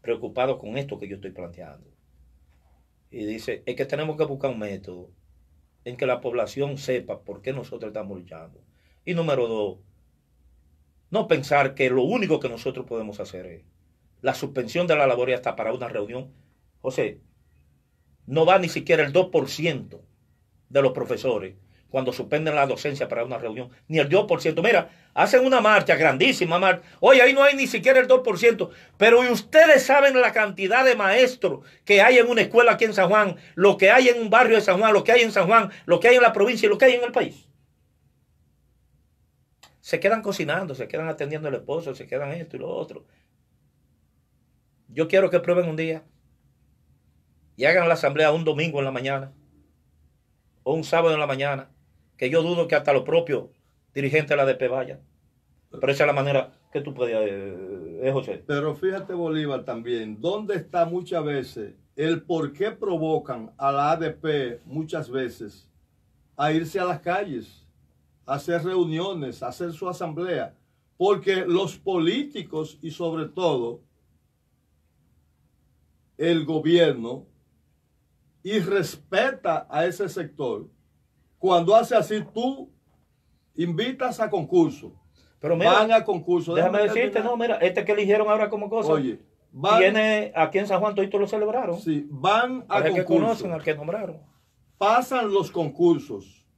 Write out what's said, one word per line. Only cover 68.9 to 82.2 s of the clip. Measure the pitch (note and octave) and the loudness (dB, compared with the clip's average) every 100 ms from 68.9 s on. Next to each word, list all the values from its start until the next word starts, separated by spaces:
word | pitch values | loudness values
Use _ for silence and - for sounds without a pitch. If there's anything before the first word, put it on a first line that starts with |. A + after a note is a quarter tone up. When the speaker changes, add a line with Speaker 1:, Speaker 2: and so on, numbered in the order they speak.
| D#3 F#3+ F#3 C3+ - | -2 -6 -8 -10 -10
Speaker 2:
a | B2 | -12
hacer | - F3 | -10 -10
su | E3 F3+ | -8 -10
asamblea? | F3 F3 D3+ F3+ D#3 A2+ _ _ _ _ _ | -8 -10 -8 -6 -6 -8 _ _ _ _ _
Porque | F#3 G3 - F#3+ | 0 2 0 -2
los | F3+ F3 F#3+ - | 0 -2 -2 -6
políticos | F#3+ F#3 E3 A#3+ D4 G#3+ E3 D#3 D3+ - | -4 0 0 -2 -6 -10 -10 -8 -10 -12
y | D#3+ | -16
sobre | - E3 D#3+ D#3 | -8 -6 -6 -8
todo | - F3 C3+ A#2 A#2+ _ _ _ _ _ _ _ _ _ _ _ _ _ _ _ _ _ _ _ _ _ _ _ - | -2 -2 0 -4 -10 _ _ _ _ _ _ _ _ _ _ _ _ _ _ _ _ _ _ _ _ _ _ _ -4
el | E3 E3 | 0 0
gobierno | D3 D#3+ D#3 F3 D#3+ A#2+ A2+ C3+ - _ _ _ _ _ _ _ _ _ _ _ | -2 -2 2 4 4 0 -8 -12 -16 _ _ _ _ _ _ _ _ _ _ _
y | F#3 G#3+ | -4 -4
respeta | F3 G3 F3+ - _ F#3+ C4 C4 F3+ D#3 - | 0 -2 -2 -10 _ -2 -2 -2 -4 -4 -4
a | D3+ F3 | -4 -4
ese | - G3 | -4 -8
sector. | - D3+ - C3+ G#2 - _ _ _ _ _ _ _ | -8 -12 -8 -8 -8 -12 _ _ _ _ _ _ _
Cuando | F#3 F3 E3+ | 0 2 4
hace | A3 A3+ A#3 | 4 4 -2
así, | - G#3+ | 0 -6